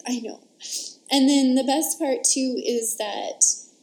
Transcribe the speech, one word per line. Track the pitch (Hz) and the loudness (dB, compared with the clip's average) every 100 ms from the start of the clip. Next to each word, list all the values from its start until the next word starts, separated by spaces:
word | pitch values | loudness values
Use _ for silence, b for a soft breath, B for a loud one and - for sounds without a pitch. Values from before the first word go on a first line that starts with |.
| - | -6
I | 240 | -6
know. | 220 - _ - B B B B - | -6 -12 _ -18 B B B B -2
And | 277 269 | 2 4
then | 277 262 254 | 6 4 4
the | |
best | 254 285 311 - | 2 0 0 -2
part, | 285 247 | -2 0
too, | - 277 262 233 | 0 0 -2 -2
is | - 240 226 - | -2 -2 -2 -6
that | 208 - - - - - - _ | -6 -6 -6 0 0 0 -8 _